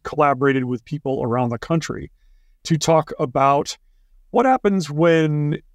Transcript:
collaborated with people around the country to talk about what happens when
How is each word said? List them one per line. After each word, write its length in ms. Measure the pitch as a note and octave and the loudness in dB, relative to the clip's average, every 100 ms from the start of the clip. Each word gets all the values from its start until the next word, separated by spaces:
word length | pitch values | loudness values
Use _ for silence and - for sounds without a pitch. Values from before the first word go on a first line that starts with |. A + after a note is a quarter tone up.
collaborated 640 | - C3+ D3 C3 C#3 C3+ B2 | -8 0 0 2 2 0 -2
with 180 | B2 | -6
people 400 | - D3 C3+ C3 | -8 -8 -4 -4
around 240 | B2+ A#2+ B2 | -2 -2 -2
the 100 | A#2 | -4
country 540 | - E3 - - D3+ _ _ _ _ _ | -2 -4 -4 -10 -12 _ _ _ _ _
to 140 | - D#3+ | -4 -2
talk 360 | - D#3+ D3+ - | 2 2 0 -6
about 580 | C#3+ C3+ C#3 C#3+ D#3 - _ _ _ _ - | -4 0 2 2 -2 -12 _ _ _ _ -4
what 140 | - C4 | 0 2
happens 460 | C4 G#3 F#3+ D3 | 2 0 0 -2
when 720 | D3 E3+ E3 D#3 D3+ D3 D3+ _ | 2 4 4 2 0 -2 -4 _